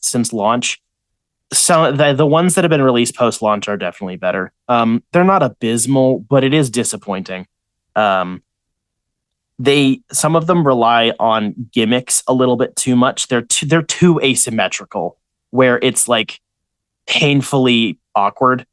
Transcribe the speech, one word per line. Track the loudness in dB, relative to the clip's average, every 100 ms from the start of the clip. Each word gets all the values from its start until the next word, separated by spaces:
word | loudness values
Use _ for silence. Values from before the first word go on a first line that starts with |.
since | -6 -4 -4
launch. | -2 -2 -2 -4 -10 _ _ _ _ _ _ _
So | -2 2 2 2
the, | 2 0
the | 2 2
ones | 2 2
that | 2
have | 0
been | 2
released | 2 2 0 0
post-launch | -2 0 -2 -2 -4
are | -6
definitely | -6 -8 -12 -6
better. | -4 -4 -6 _ -2
Um, | 0 0 -2 -2
they're | 0
not | 2 2
abysmal, | 0 -4 -4 -2 0 2 2 0
but | 0 0
it | 2
is | 0 0
disappointing. | -2 -4 -6 -8 -10 -8 -12 -14 _ _ _ _ -2
Um, | 0 0 -2 -8 _ _ _ _ _ _ _ _ _ _ _ -4
they, | 2 4 2 0 _
some | -2 0 0
of | 2
them | 2 2
rely | 2 4 2 2 0
on | 0 0 -2 -8 -6
gimmicks | -2 0 0 -2 -4 -2
a |
little | 0 2 0
bit | -2 -4
too | 0
much. | 2 2 -2 -4
They're | -4
too, | -2 -4
they're | 0 0
too | 0 0 2 2
asymmetrical, | 0 0 -2 -2 -4 -6 -8 -8 -8 -10 _ _ _
where | 2 2 2
it's, | 0 0 0
like, | -2 -2 -10 _ _ _ _ _ _ -6
painfully | 0 2 2 0 0 2 2 0 -6 _
awkward. | -2 -2 0 0 0 -6